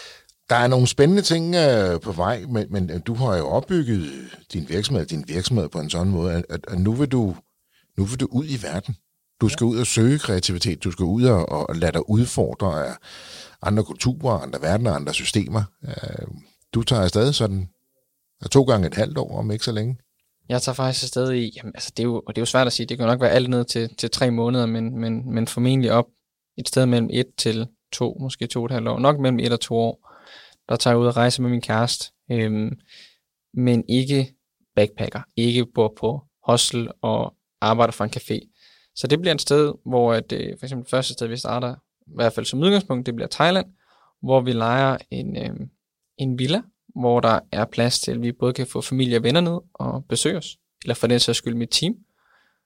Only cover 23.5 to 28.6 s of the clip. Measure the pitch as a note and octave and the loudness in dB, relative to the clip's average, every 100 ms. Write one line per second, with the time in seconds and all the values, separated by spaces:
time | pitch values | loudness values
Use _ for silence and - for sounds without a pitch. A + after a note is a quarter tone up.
23.5 | B2 A#2+ A#2 A2+ - A#2 - B2+ A#2 A#2 | 0 0 -2 -4 -4 -6 0 0 2 0
24.5 | B2+ A#2 A2+ A2+ B2 A2+ A2+ B2+ A#2 A2+ | 2 0 0 -4 -4 -4 -4 -4 -2 -2
25.5 | - B2 C3+ A#2+ A2+ A#2 _ _ _ _ | 0 2 4 4 2 2 _ _ _ _
26.5 | - B2 - C3 A#2+ A2+ - B2 - - | -12 -2 2 4 4 2 0 -2 -2 -2
27.5 | A2 A#2 _ _ - B2 - C3+ - A#2 | -2 -4 _ _ -6 -4 -4 -8 -8 -6
28.5 | B2+ | -4